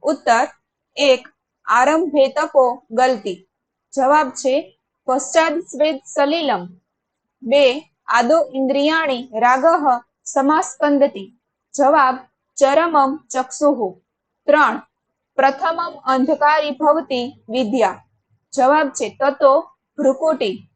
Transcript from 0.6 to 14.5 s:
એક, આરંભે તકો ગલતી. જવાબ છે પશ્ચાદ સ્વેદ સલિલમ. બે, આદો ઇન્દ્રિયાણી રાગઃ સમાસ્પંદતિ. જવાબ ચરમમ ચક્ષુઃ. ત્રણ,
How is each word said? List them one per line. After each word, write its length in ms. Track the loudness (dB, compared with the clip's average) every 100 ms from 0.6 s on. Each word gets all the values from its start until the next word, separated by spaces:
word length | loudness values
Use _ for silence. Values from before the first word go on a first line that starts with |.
| _ _ _ -2
એક, 320 | 0 0 -2 _ _ _
આરંભે 640 | -2 2 2 0 -2 2 0
તકો 580 | 0 -2 2 2 0 _
ગલતી. 580 | -2 0 -2 -6 -12 _ _ _ _ _ -4
જવાબ 320 | 0 2 0
છે 500 | -4 -4 -2 -4 _ _ _ -4
પશ્ચાદ 540 | -4 -2 0 0 -2
સ્વેદ 400 | -8 -2 -2 -2 -8
સલિલમ. 600 | -2 -2 0 -2 -4 -6 -18 _ _ _ _ _ _
બે, 500 | 0 4 4 2 -10 _ -2
આદો 440 | 0 2 2 0
ઇન્દ્રિયાણી 760 | -4 -2 0 0 0 -2 -6 -8 -2
રાગઃ 600 | 2 4 2 2 0 -2 -4 _
સમાસ્પંદતિ. 1000 | -6 -2 0 0 -2 -4 0 2 2 -2 -16 _ _ _ _ -2
જવાબ 380 | 2 4 2 -2 -10 _ _ 0
ચરમમ 600 | 2 2 2 2 0 -2
ચક્ષુઃ. 840 | _ -6 -6 -2 0 0 -4 -10 _ _ _ _
ત્રણ, 340 | 0